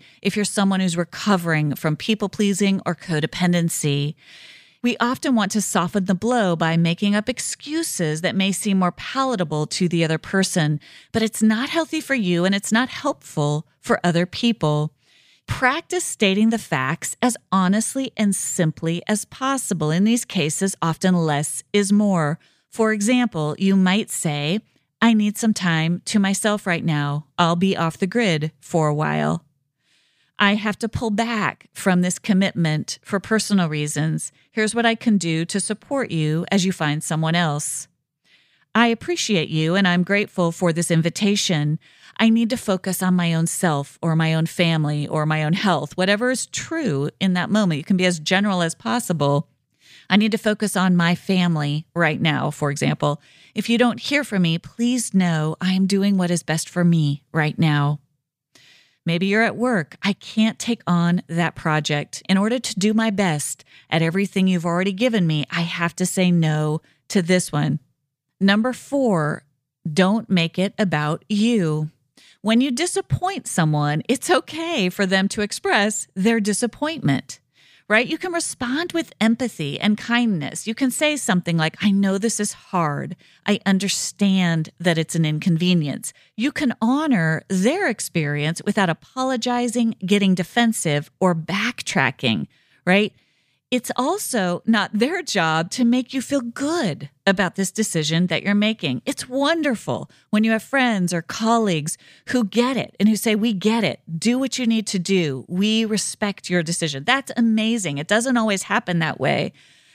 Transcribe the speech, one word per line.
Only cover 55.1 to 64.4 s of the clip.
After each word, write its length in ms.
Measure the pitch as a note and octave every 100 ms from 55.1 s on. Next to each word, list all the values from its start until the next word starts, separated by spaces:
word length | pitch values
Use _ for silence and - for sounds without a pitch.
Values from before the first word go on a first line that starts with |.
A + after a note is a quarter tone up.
| F#3+
know 400 | F3+ D#3 D#3 -
I 140 | F#3
am 140 | F#3+ F#3+
doing 280 | G3 G3+ F#3+
what 140 | F3
is 140 | F3
best 260 | - D#3+ -
for 140 | F3+
me 400 | E3+ E3+ D3 C#3+ _
right 240 | E3 D3+ -
now." 440 | D#3+ D3 C#3+ D3 _ _ _ _ _ _ - _ _ _ E3
Maybe 220 | E3+ G3
you're 160 | G#3+
at 120 | A3+ -
work. 400 | B3 G#3 C#3+ -
"I 100 | G3
can't 480 | - - G#3+ A3 -
take 220 | - A3+ -
on 360 | F3 E3+ F3 -
that 280 | E3+ E3 -
project. 640 | E3 D3+ D3 D3+ - - -
In 100 | F#3+
order 220 | G#3+ B3
to 160 | - -
do 180 | G#3
my 160 | A3 A3+
best 540 | G3 F#3+ D3 - - - - -
at 120 | D#3+
everything 460 | E3 F#3 G3+ G3+